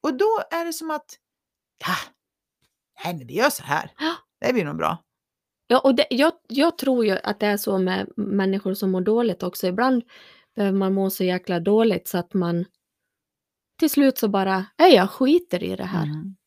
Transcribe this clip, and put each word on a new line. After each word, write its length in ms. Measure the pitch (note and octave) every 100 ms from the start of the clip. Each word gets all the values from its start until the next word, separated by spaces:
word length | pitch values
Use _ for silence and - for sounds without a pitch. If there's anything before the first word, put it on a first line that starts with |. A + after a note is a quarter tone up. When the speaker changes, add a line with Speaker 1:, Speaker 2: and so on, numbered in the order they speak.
Speaker 1:
Och 140 | - C4
då 260 | G#4+ A4 -
är 140 | E4+
det 80 | E4+
som 180 | D#4+ D#4+
att, 260 | D4+ _ - _ _ _ _ _ _ -
ja, 80 | - - _ _ _ _ _ _ _ _ _
nej, 100 | E3+
men 120 | E3+ A#2+
vi 80 |
gör 160 | D3+ C4
så 120 | -
här. 300 | - D3 - -
Speaker 2:
Ja. 160 | D#4 E4+ _ _
Speaker 1:
Det 120 | -
blir 120 | B3+
nog 120 | D3+ D#3+
bra. 220 | D#3+ F3 _ _ _ _ _ _ _
Speaker 2:
Ja, 120 | -
och 140 | C#4
det, 120 | C4 -
jag, 220 | B3 D#4 E4 _
jag 300 | B3+ E4 E4
tror 280 | C4+ B3 G#3+
ju 120 | F#3+
att 160 | - G#3
det 60 | G#3
är 100 | G3+
så 220 | - F#3+
med 300 | F#3 F#3+ G3 -
människor 580 | G3+ G3 F#3+ G3 G3
som 160 | G3 F#3+
mår 100 | F#3
dåligt 420 | F#3 A3 A#3+ F3+
också. 240 | F#3 - F#3
Ibland 360 | F#3 B3+ B3+ - - - - _ -
behöver 220 | G3+ G3
man 160 | F#3+
må 160 | G3 F#3+
så 140 | -
jäkla 360 | F#3 F3+ F3+ F3
dåligt 480 | F3 G#3 A3+ F3+ -
så 100 | F3+
att 160 | F3
man 300 | F#3+ E3+ E3+ F3+ _ _ _ _ _ _ _ _ _ _ -
till 120 | D#4
slut 280 | - C4+ C4
så 100 | G#3+
bara, 380 | G3 F#3+ F#3+ F#3+ -
"Nej, 160 | F4
jag 160 | A#3+ G3
skiter 520 | - C4 E4+ F4 F3
i 140 | F3+ F#3+
det 80 |
här." 180 | F#3 F3+
Speaker 1:
Mm. 340 | D3+ D3+ F#3 F#3+